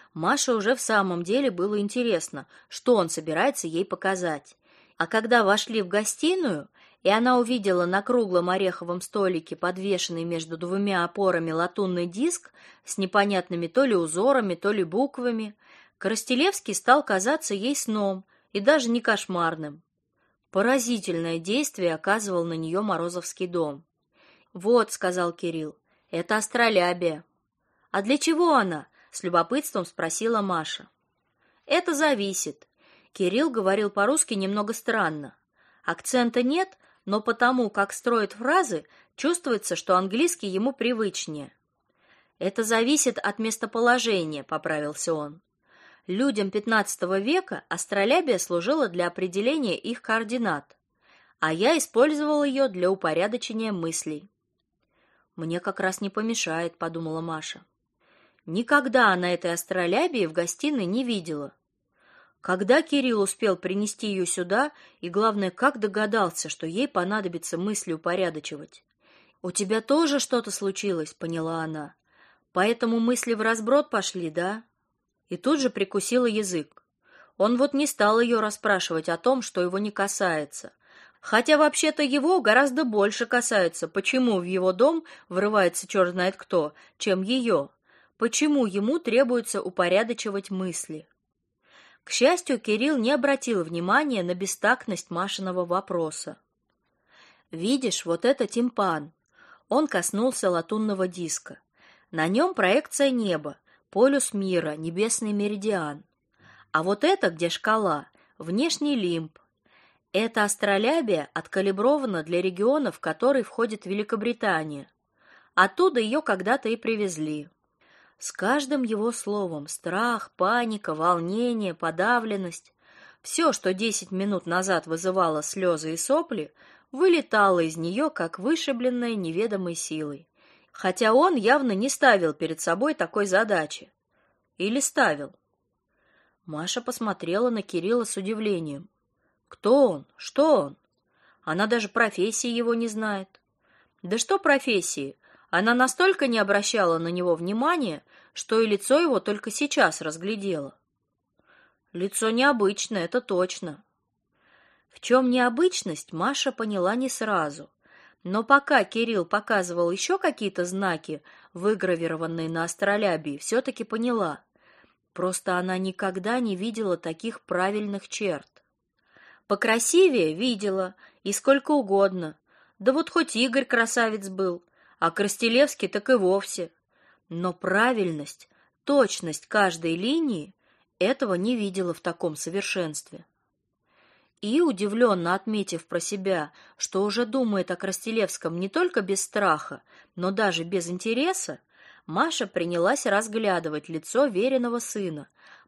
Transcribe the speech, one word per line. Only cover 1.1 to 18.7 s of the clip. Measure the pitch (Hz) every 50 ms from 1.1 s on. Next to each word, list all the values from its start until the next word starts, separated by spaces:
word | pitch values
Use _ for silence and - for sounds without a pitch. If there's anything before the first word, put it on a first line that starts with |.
| 180 170
деле | 175 175 214 262 285 254
было | 185 175 175 208 208 208
интересно, | 202 202 - 247 240 233 202 165 - - - 139 143 - _ - _ _
что | - - - 254 247
он | 214 175 165
собирается | - - 156 165 156 165 208 277 - - - 165
ей | 160 165 190
показать. | - - 180 - 190 196 185 180 170 156 143 - - - _ _ _ _ _ _ _ _
А | - 165
когда | - - 220 220 226 247 240 214
вошли | 190 202 214 - - 226 220
в | 196 175
гостиную, | 185 208 214 208 - - - 320 370 381 339 254 175 147 139 - _ _ - - _ _ -
и | 185
она | 202 220 233 254 254 247
увидела | 240 220 254 247 196 196 185 175 175
на | 175 185 196
круглом | 202 - 247 247 226 190 180 175 175 180
ореховом | 185 190 196 185 175 - 175 170 175 180
столике | - - - 214 196 185 185 165 160 - 160 -
подвешенный | - 180 185 190 190 202 196 180 - - 175 165 165
между | 170 170 165 160 160 165 160
двумя | 175 175 185 196 202 202 196 180 170
опорами | 175 - 202 196 185 175 170 165 165
латунный | 156 165 170 175 - - 202 185 180 175 175
диск | 175 170 202 269 339 349 - - - _ _ - - - _ _
с | - - -
непонятными | 190 185 - 208 202 202 202 185 180 - 180 170 170 165
то | - 247 277
ли | 262 220 180
узорами, | 170 156 156 175 208 262 277 262 220 196 175
то | 165 - 196
ли | 214 208 185
буквами, | 160 165 214 269 269 - - 247 247 233 220 220 208 208 _ _ _ - - - _ _ _
Коростелевский | - 190 226 220 - - 254 247 311 392 392 - - - 196
стал | - - - 254 302 294
казаться | - 214 190 190 233 302 311 - - 202
ей | 196 202 254 285
сном | - - - 214 214 202 196 190 190 - _ _ _ _ _ -
и | 202
даже | 202 247